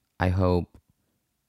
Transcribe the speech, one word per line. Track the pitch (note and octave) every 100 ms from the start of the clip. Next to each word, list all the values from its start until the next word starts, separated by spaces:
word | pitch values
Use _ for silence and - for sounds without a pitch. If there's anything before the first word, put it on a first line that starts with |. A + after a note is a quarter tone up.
| _ _
I | F#2
hope | F#2 F#2 F2+ E2 - _ _ _ _ _ _